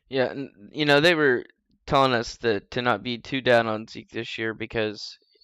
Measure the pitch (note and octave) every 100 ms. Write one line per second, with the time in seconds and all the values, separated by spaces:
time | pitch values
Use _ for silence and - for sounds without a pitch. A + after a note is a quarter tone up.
0 | - C3 A#2+ A2 C3+ F#2 G#2 C#3+ D3 C#3+
1 | E3 D#3+ C#3+ B2 - _ _ _ - C#3+
2 | C3 A#2+ A#2+ - A#2+ G2+ - C3 B2 G#2+
3 | A#2+ A#2+ - C3+ B2 A#2 A2+ G#2+ A2+ A#2+
4 | A2 A2 A2+ - A2+ A2 A2+ A#2 G#2+ G2+
5 | - - _ _